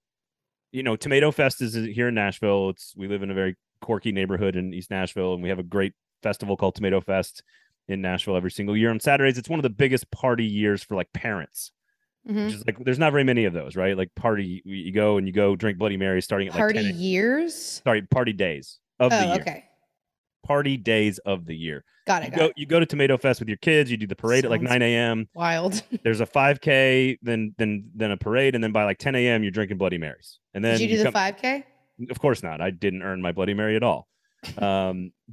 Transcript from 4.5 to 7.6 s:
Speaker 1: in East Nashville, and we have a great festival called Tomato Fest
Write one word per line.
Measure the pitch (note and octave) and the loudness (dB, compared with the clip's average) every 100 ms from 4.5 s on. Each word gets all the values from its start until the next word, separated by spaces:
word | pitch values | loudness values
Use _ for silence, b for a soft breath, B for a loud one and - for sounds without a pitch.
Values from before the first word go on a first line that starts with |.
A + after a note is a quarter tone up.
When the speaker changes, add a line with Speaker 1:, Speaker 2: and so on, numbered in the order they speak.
| F2+ | -2
Speaker 1:
in | F#2 | -6
East | F2+ F2+ | -8 -8
Nashville, | F#2+ F#2 - F#2 | -6 -4 -4 -4
and | F2+ | -2
we | F2+ | -4
have | F#2 | -4
a | |
great | F2 G2 G2 - _ _ | -4 -2 -2 -4 _ _
festival | A2 G2+ G2+ G2 | -6 -4 -4 0
called | F#2+ - | 0 0
Tomato | G2+ F#2+ | 0 0
Fest | F2+ F#2+ F2 - - _ | 0 -2 -2 -8 -20 _